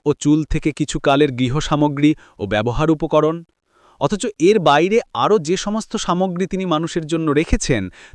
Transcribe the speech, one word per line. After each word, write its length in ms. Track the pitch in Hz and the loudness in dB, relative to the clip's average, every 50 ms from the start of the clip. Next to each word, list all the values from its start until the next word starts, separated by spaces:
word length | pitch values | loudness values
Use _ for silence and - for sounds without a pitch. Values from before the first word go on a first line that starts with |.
| - | -2
ও 60 | 147 | -2
চুল 320 | 143 - - 147 151 156 151 | -2 0 2 2 2 2 2
থেকে 280 | - - 156 - 156 | 0 -2 -2 -2 -2
কিছু 260 | 139 - 156 - - 151 | -2 -2 -4 -4 -4 -2
কালের 340 | - 147 139 143 151 143 | 0 2 4 4 4 2
গৃহসামগ্রী 840 | 127 120 127 123 131 156 - - 156 147 147 147 143 139 147 151 156 - - _ _ - | 2 0 -2 0 0 -2 -2 0 0 2 2 0 0 2 2 2 2 0 -6 _ _ -10
ও 80 | 101 | -6
ব্যবহার 440 | 98 107 107 107 120 113 123 156 156 | -2 -2 -2 -2 -2 -2 0 0 0
উপকরণ," 540 | 160 147 170 151 - 151 151 156 165 170 165 _ _ _ _ _ _ _ _ _ _ - | 0 0 0 0 2 2 2 2 0 -4 -8 _ _ _ _ _ _ _ _ _ _ -4
অথচ 260 | - - 214 190 - 233 - - | -2 -2 -2 -4 -4 -6 -2 2
এর 200 | 151 185 214 214 | 4 4 4 4
বাইরে 420 | 160 151 143 151 170 190 214 233 - _ - | 4 4 4 4 4 2 2 0 -2 _ -2
আরও 240 | 113 123 156 208 220 | -2 0 2 2 2
যে 180 | 147 147 185 | 0 -2 -4
সমস্ত 400 | 185 - 208 208 220 - - - | -4 -4 -4 -6 -6 -6 -6 -8
সামগ্রী 500 | 214 - - 175 180 185 190 175 175 190 | -6 -4 -2 -2 0 -2 -2 -2 -4 -4
তিনি 180 | - - 185 190 | -4 -4 -4 -4
মানুষের 400 | 180 170 156 165 160 - 175 160 | -2 -2 -2 -2 -4 -4 -6 -4
জন্য 240 | 147 170 165 160 156 | -4 -4 -2 0 0
রেখেছেন, 600 | 139 147 165 - - 214 - - 139 107 95 90 - - - - | 0 0 0 0 0 0 0 0 -2 -2 -2 -6 -10 -14 -20 -14